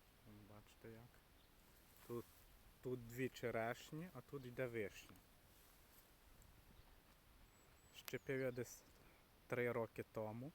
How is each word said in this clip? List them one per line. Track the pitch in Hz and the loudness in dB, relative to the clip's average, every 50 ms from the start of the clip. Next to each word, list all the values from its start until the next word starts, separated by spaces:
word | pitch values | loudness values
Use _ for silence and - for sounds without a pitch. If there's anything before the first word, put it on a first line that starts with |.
| - - - - - | -20 -20 -20 -20 -18
Вон, | 110 107 104 104 98 | -16 -14 -14 -14 -14
бачите | 104 104 107 - - - - 113 | -14 -16 -16 -16 -18 -14 -12 -10
як. | 113 110 120 127 - - - - - - - - - - - - - - - - - - - | -10 -10 -12 -14 -16 -18 -20 -20 -20 -20 -20 -20 -20 -20 -20 -20 -20 -20 -20 -20 -20 -14 -6
Тут, | - 120 120 - - - - - - - - - - - - | -2 -2 -2 -2 -4 -10 -18 -18 -18 -18 -18 -18 -18 -14 -6
тут | - 131 127 127 117 117 | -2 0 0 0 -2 -4
дві | 117 123 135 120 | 0 4 4 4
черешні, | - - - 120 113 113 110 117 120 - - - - 151 170 185 - | 4 2 2 4 6 6 6 4 2 0 -2 -6 -4 -4 -4 -4 -6
а | 127 | -8
тут | - - - 143 131 | -8 -6 -6 -4 -4
йде | 123 120 123 131 | -4 0 2 2
вишня. | 123 117 113 104 92 - - - - - - - - - - - - - - - - - - - - - - - - - - - - - - - - - - - - - - - - - - - - - - - - - - - - - - - - - - - - - | 4 4 4 2 2 0 -6 -12 -12 -14 -16 -16 -20 -20 -20 -20 -20 -20 -20 -20 -20 -20 -20 -20 -20 -20 -20 -20 -20 -20 -20 -20 -20 -18 -18 -18 -18 -18 -20 -18 -18 -18 -18 -18 -18 -18 -20 -20 -20 -20 -20 -20 -20 -20 -20 -20 -20 -20 -20 -20 -20 -20 -20 -20 -18 -14
Щепив | - - - - 127 - - 135 131 | -10 -8 -4 -4 -4 0 2 2 4
я | 131 131 | 4 4
десь | 123 127 120 - - - - - - - - - - - - - - - - | 4 2 0 -2 -4 -12 -14 -18 -20 -20 -20 -20 -20 -20 -20 -20 -20 -12 -4
три | - 127 120 120 120 117 | 0 4 6 6 6 6
роки | 120 113 107 - - 110 | 6 4 2 2 -2 -4
тому. | - - 113 110 107 107 117 127 151 - | -2 0 0 0 2 0 -2 -4 -4 -6